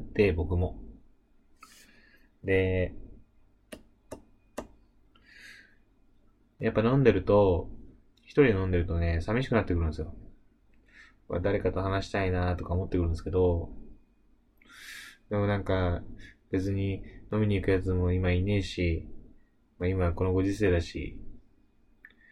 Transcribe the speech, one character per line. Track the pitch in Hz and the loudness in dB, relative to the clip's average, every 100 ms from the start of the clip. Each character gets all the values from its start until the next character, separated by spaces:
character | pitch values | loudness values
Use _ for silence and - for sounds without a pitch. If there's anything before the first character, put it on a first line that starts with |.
| - | -4
で、 | - 101 | 2 2
僕 | 82 82 87 | 2 0 0
も。 | 90 - - - - _ _ _ _ _ - - - - - - _ _ | -2 -4 -14 -20 -20 _ _ _ _ _ -20 -20 -20 -20 -20 -20 _ _
で、 | 95 95 92 92 90 - - - - _ _ _ _ - - _ _ - - _ _ - - - _ _ _ _ _ - - - - _ _ _ _ _ _ _ _ _ | 0 2 4 2 -2 -4 -16 -20 -20 _ _ _ _ -20 -20 _ _ -20 -20 _ _ -16 -16 -20 _ _ _ _ _ -20 -20 -20 -20 _ _ _ _ _ _ _ _ _
や | 113 | -2
っ | |
ぱ | - | 2
飲 | 110 135 | 2 6
ん | |
で | 127 | 6
る | 95 87 | 4 4
と、 | 104 98 82 - - - - _ _ | 6 6 2 -2 -12 -18 -20 _ _
一 | - - | -4 4
人 | |
で | 135 | 4
飲 | 98 | 4
ん | 95 | 2
で | 87 | 0
る | 85 | 0
と | 85 | 0
ね、 | 85 82 | 0 0
寂 | 92 113 | 0 -2
し | 135 | 2
く | |
な | 117 | 0
っ | - | 2
て | |
く | 85 | 0
る | 80 | 0
ん | |
で | - | -2
す | |
よ。 | 78 - - - _ _ _ _ _ - - _ _ | -8 -12 -18 -20 _ _ _ _ _ -20 -20 _ _
ま | - | -4
あ、 | |
誰 | 95 101 | 0 0
か | 90 | 0
と | 95 | -2
話 | 95 98 - | -2 -2 -2
し | |
た | 101 | -2
い | 95 | 0
な | 90 90 | 0 0
と | 87 | -2
か | - | -2
思 | 87 95 | -4 -2
っ | |
て | 90 | 0
く | |
る | 85 | 0
ん | |
で | 82 | -2
す | |
け | - | -2
ど、 | 92 90 85 - - - - _ _ _ _ _ _ - - - - - - _ | 2 4 2 -2 -10 -16 -20 _ _ _ _ _ _ -20 -20 -18 -18 -18 -20 _
で | 104 | -2
も | 101 | 0
な | 101 | 0
ん | |
か、 | - 95 90 87 - - - - _ | 0 0 2 0 -4 -14 -18 -20 _
別 | 95 95 | -2 -2
に | 98 98 98 - - - | -2 -2 -4 -8 -16 -6
飲 | 107 | 0
み | 107 | 2
に | 98 | 2
行 | |
く | 92 | 2
や | 92 | 0
つ | 95 | 2
も | 90 90 | 0 2
今 | 90 92 | 2 2
い | 90 | 2
ね | 98 101 | 2 0
え | |
し、 | 95 - 87 80 - - - - _ _ _ _ | -2 -2 0 0 -4 -14 -16 -20 _ _ _ _
ま | 90 | -2
あ、 | |
今 | 95 87 | 0 0
こ | 82 | 0
の | 95 | 0
ご | 92 | 2
時 | 98 | 0
世 | 101 101 | 2 2
だ | 87 | 2
し、 | - - - - - - - _ _ _ _ _ - - - | 0 -8 -10 -10 -12 -14 -20 _ _ _ _ _ -20 -20 -20